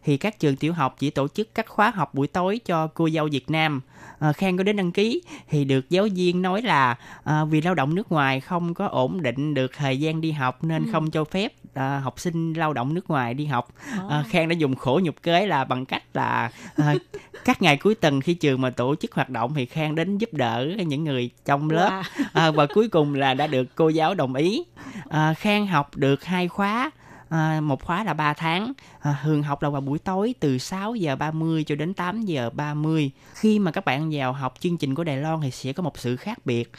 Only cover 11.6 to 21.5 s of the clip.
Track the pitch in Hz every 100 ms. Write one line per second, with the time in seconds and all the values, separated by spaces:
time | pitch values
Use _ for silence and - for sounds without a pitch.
11.6 | - 135 135 139 135 - 180 165 165 160
12.6 | 156 127 127 170 - 147 120 131 151 123
13.6 | - - 285 214 190 147 143 180 160 175
14.6 | 143 131 131 147 175 - 170 170 202 143
15.6 | 135 127 131 - - 143 120 120 117 -
16.6 | - - 147 147 - - - - - -
17.6 | 170 - 202 220 156 139 156 175 147 131
18.6 | 127 - 127 156 233 160 131 120 123 151
19.6 | 123 160 151 156 175 202 226 147 117 117
20.6 | 143 208 170 139 160 131 123 - -